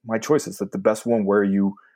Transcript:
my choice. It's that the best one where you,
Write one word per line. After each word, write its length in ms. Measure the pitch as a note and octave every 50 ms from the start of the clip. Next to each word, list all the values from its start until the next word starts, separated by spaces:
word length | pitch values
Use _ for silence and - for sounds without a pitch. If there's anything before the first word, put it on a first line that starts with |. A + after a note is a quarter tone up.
| -
my 120 | A2+ A2+
choice. 280 | A2 - - D3+ C#3 -
It's 120 | - G2
that 160 | - G2+ F#2+ -
the 40 |
best 280 | G2 G2 A2 A2 - -
one 180 | A#2+ A#2 A2 G2+
where 180 | G2 G2+ G#2
you, 340 | G2+ G2 G2 G2 G2 G2 G2+ - _ _ _